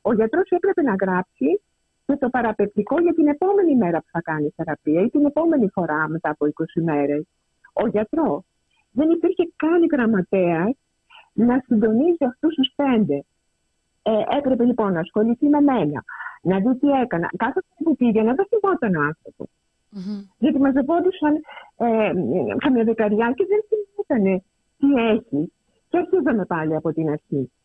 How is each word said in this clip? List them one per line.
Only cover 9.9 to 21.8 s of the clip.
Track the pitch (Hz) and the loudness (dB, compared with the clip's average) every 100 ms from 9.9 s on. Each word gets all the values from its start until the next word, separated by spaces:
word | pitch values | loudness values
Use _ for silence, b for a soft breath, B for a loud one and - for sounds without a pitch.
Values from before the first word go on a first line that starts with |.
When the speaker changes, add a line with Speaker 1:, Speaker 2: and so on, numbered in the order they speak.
Speaker 1:
γραμματέας | 277 226 208 180 196 175 160 196 277 _ _ _ B B | 2 2 0 0 0 2 0 -2 -4 _ _ _ B B
να | - 240 254 - | 0 2 0 0
συντονίζει | 226 220 220 330 339 254 | 0 2 2 2 2 -2
αυτούς | - 311 320 | 0 -2 0
τους | 262 - | -4 -2
πέντε. | 277 233 202 143 - _ _ _ _ _ _ _ | 0 2 2 -2 -6 _ _ _ _ _ _ _
Ε, | - 220 - 285 | -2 0 0 -2
έπρεπε | 285 254 | 0 2
λοιπόν | 240 247 208 | 2 2 0
να | 170 | -2
ασχοληθεί | 170 214 220 233 294 | -2 0 0 2 2
με | 294 | 4
μένα, | 285 247 147 143 - B B B | 4 2 0 -4 -10 B B B
να | 160 190 | -2 0
δει | 214 262 | 0 0
τι | 285 | 2
έκανα. | 269 240 170 170 - | 2 0 -4 -4 -4
Κάθε | 233 339 - | -4 -4 -8
φορά | _ | _
που | 330 285 | -2 2
πήγαινα | 247 214 220 | 2 2 2
δεν | 269 392 | 0 0
θυμόταν | 453 392 349 226 165 | 0 0 0 0 0
ο | |
άνθρωπος. | 147 160 - _ - _ _ _ _ | -2 -4 -16 _ -16 _ _ _ _
Speaker 2:
Μμμ. | 202 185 202 196 _ | -14 -10 -10 -12 _
Speaker 1:
Γιατί | 269 302 | -2 2
μαζευόντουσαν, | 277 262 277 339 359 - 302 302 B B B | 2 0 0 0 0 0 -2 -2 B B B
ε, | _ | _